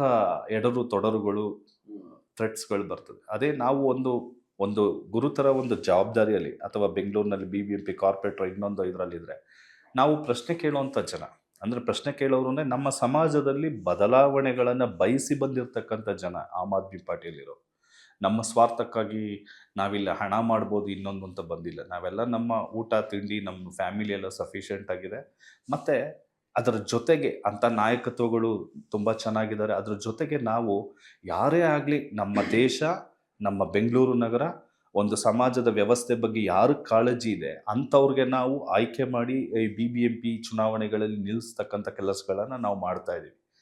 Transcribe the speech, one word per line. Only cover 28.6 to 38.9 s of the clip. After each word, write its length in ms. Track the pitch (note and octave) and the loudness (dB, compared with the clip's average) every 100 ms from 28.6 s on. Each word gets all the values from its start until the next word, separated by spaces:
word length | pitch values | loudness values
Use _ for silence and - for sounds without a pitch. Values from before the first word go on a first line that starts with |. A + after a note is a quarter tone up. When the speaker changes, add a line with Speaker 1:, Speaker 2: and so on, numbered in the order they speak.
| - - - | -6 -16 -8
Speaker 1:
ತುಂಬಾ 220 | G#2+ G#2 | -2 0
ಚೆನ್ನಾಗಿದ್ದಾರೆ. 600 | A2 A2+ A2 A2 G#2+ G#2+ | -2 -2 -2 -2 -2 -2
ಅದ್ರ 200 | G2 G2+ | -2 -4
ಜೊತೆಗೆ 440 | G2+ A2+ A2 D3+ D3 | -6 -6 -6 -4 -2
ನಾವು 580 | A#2 A#2 A2+ G2 - - - - F#2+ | 0 0 0 0 -2 -14 -20 -16 -6
ಯಾರೇ 360 | E2+ - E3+ | 0 4 4
ಆಗ್ಲಿ, 500 | D#3+ D3 C#3 D3 - | 4 2 2 0 -2
ನಮ್ಮ 260 | G#2+ G2+ G2+ G2 | -4 0 0 2
ದೇಶ, 320 | A2 B2+ - D#3 F#3 - _ _ _ | 4 4 2 -2 -2 -8 _ _ _
ನಮ್ಮ 300 | G#2 G2 F2+ | -4 0 0
ಬೆಂಗಳೂರು 420 | G2+ A#2 B2 B2+ | 2 4 6 6
ನಗರ, 280 | B2 A2+ A#2+ D#3+ - - _ _ G2 | 4 2 2 0 -4 -16 _ _ 0
ಒಂದು 200 | G#2 G#2 | 2 2
ಸಮಾಜದ 520 | A2+ A2+ B2+ B2 A#2 | 2 4 4 4 2
ವ್ಯವಸ್ಥೆ 480 | G#2+ G#2 A#2+ - A#2 | 4 4 4 2 0
ಬಗ್ಗೆ 280 | A2+ A2 | 0 0
ಯಾರು 320 | F#2+ F2+ B2 D3 | 2 4 4 4
ಕಾಳಜಿ 560 | - A2+ A#2+ B2 A#2 | 2 4 4 2 -2
ಇದೆ 320 | F2+ C#2+ - G#2 | -2 -4 -8 -4
ಅಂಥವ್ರಿಗೆ 580 | A#2 B2+ C#3 C#3 C3 B2+ | -2 4 6 6 4 2
ನಾವು 400 | C3 B2+ C#3+ - | 2 0 -2 0
ಆಯ್ಕೆ 380 | G2 A#2+ | 2 2